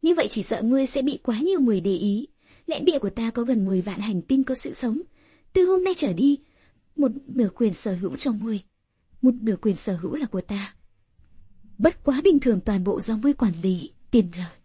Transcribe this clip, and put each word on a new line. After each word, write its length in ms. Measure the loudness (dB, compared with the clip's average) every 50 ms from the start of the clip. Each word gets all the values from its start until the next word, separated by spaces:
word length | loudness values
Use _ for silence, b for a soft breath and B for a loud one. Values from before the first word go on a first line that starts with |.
Như 120 | 2 2 2
vậy 120 | 2 0 -2
chỉ 120 | -2 -6
sợ 200 | -4 -4 -4 -2
ngươi 240 | 0 2 2 2 2
sẽ 160 | 0 -2 -2
bị 160 | -2 -2 -4 -4
quá 180 | _ -4 -2 0
nhiều 200 | 0 0 2 2
người 200 | 2 2 2 2
để 140 | 0 0 -2
ý. 300 | 0 0 -2 -2 -2 -4 -8 b b b b b b b
Lãnh 180 | -8 -6 0 2
địa 140 | 2 2 2
của 120 | -2 -2
ta 200 | -4 -4 -4 -4
có 120 | -2 -2
gần 220 | 0 0 2 2 2
mười 160 | 2 0 0
vạn 200 | 0 -2 -6 -6
hành 220 | -4 -4 -4 -4
tinh 220 | -2 _ 2 2 2
có 100 | 0 -2
sự 180 | -6 -6 -10
sống. 300 | -10 -6 -4 -4 -4 -4 -6 b b b b b b b b b
Từ 140 | _ 4 4
hôm 180 | 6 4 2 2
nay 100 | 0 0
trở 160 | 0 -2 -2
đi, 260 | 0 2 4 4 4 2 b b b b b b b b _ _ _
một 140 | 0 0 0 0 -4 -12
nửa 220 | -6 -2 0 0 0 0
quyền 180 | 0 0 0
sở 220 | 0 -2 -6 -6 -4
hữu 220 | -4 -4 -6 -6
cho 160 | -4 -2 -2
ngươi. 280 | -2 -2 -4 -4 -6 -6 -8 _ _ _ _ _ _ _ _ _ -8 2
Một 120 | 2 2 2 2
nửa 160 | -2 -2 -2
quyền 180 | 0 0 0 0
sở 220 | 0 -4 -6 -6
hữu 180 | -6 -6 -6 -6
là 120 | -6 -6
của 140 | -6 -6 -8
ta. 340 | -6 -6 -8 -8 -8 -10 -14 _ _ _ _ _ _ _ _ _ -20 _ -20 -20 -20 -20 -20 -20 -20 -20 -6 2
Bất 260 | 2 2 2 2 -2
quá 160 | 0 0 4 4
bình 160 | 4 4 6
thường 200 | 4 2 2 2
toàn 240 | 0 -2 -2 0 0
bộ 160 | -2 -2 -2
do 160 | -2 -4 -4
ngươi 160 | 0 0 0
quản 200 | 2 2 0 0 0 0
lý, 280 | 0 -2 0 -2 -4 -12 _ _ -8 2
tiền 200 | 2 2 2 2 -4
lợi 200 | -10 -10 -12 -12 _